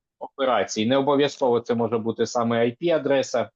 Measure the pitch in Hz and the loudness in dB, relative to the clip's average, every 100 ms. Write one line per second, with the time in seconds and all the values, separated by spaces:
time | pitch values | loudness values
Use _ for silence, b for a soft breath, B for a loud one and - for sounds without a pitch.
0 | _ - 131 - 131 113 - 110 110 139 | _ -18 -14 -4 0 0 0 -2 2 2
1 | 139 143 143 - 131 117 - 117 113 117 | 2 2 0 0 0 0 0 -2 0 -2
2 | 113 113 113 120 117 117 120 120 170 160 | -2 -2 -2 -2 0 0 0 0 0 0
3 | 135 139 123 120 107 | 2 0 0 -2 -4